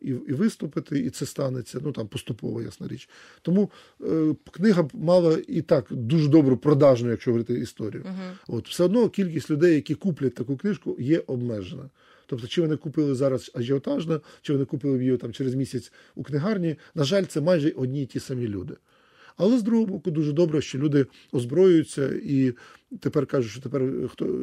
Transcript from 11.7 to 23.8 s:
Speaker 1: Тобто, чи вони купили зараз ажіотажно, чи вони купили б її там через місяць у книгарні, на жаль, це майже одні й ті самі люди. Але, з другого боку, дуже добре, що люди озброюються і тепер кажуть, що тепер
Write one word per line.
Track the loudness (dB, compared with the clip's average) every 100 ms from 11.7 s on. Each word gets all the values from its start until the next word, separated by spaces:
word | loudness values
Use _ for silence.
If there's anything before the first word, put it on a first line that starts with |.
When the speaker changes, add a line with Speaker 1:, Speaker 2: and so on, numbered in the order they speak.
| -12 -16 _ _ _ _
Speaker 1:
Тобто, | -10 -4
чи | -2
вони | 0 -2
купили | -4 -2 0
зараз | 0 0 -2 -4
ажіотажно, | -6 -2 -2 -2 -4 -2 -6 -6 -12
чи | -4
вони | -2
купили | -2 -4 -2 0
б |
її | 0 0
там | -4
через | -6 -4
місяць | -2 -4 -6 -10 -18 _
у | -14
книгарні, | -6 -4 -2 -2 -2 -6 -8
на | -4
жаль, | 0 0
це | 0 0
майже | 2 2 2
одні | 0 -4 -4
й | -6
ті | -8
самі | -6 -6 -4
люди. | -6 -8 -12 _ _ _ _ -16 0
Але, | 2 2
з |
другого | 2 0 0
боку, | -4 -4
дуже | -2 0
добре, | 2 2 0
що | -2 -2
люди | 2 2 2 -4 _
озброюються | -4 0 4 6 6 2 -2 -4 -4
і | -2 2 2 0 -12 -20 _ -8
тепер | -2 -2 0
кажуть, | 0 -2
що | -6
тепер | -6 -2